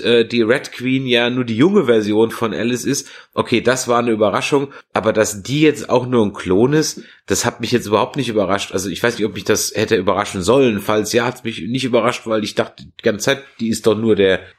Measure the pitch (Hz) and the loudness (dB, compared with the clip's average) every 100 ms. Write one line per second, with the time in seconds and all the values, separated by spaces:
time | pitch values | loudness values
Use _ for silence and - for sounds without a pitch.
0 | 107 120 113 117 110 139 143 - 123 131 | 2 2 2 2 2 0 -4 -8 -2 -2
1 | 131 120 120 127 120 110 165 202 131 113 | 0 0 2 -2 -2 2 4 4 4 2
2 | 104 104 113 - 113 82 113 123 - 135 | 2 2 2 0 -4 -4 -4 -4 -4 -4
3 | - - - - - 117 120 127 117 120 | -6 -16 -8 -6 -2 0 2 0 0 0
4 | 120 107 104 107 - 143 139 - - 107 | 0 2 2 0 0 0 -2 -8 -6 -2
5 | 104 104 107 104 92 143 151 - - 123 | 0 0 0 -4 -4 2 2 2 0 0
6 | 123 127 104 - 90 92 127 151 151 - | 2 2 0 -2 0 2 4 2 0 -6
7 | - - - 98 117 - 113 117 95 104 | -16 -18 -4 -2 -2 -4 -2 -2 0 0
8 | 127 147 120 107 92 98 - 95 95 87 | 0 -4 -4 -2 0 -2 -4 -6 -6 -2
9 | 120 117 104 101 98 107 - - 107 107 | -2 -2 -4 -4 -2 0 -2 -4 0 0
10 | 95 95 104 98 87 135 127 104 101 107 | 0 -2 -2 -2 2 4 4 0 -2 -2
11 | 101 117 120 - 113 110 87 127 123 120 | 0 -2 -2 -4 -8 -10 -6 -4 0 0
12 | 110 120 113 110 104 - 110 - - - | 0 -2 -4 -4 -2 -4 -6 -10 -20 -4
13 | 113 104 135 135 - - 113 107 - 107 | -2 0 -2 -2 -4 -8 -4 0 0 2
14 | 113 98 95 92 - | 2 4 4 2 -4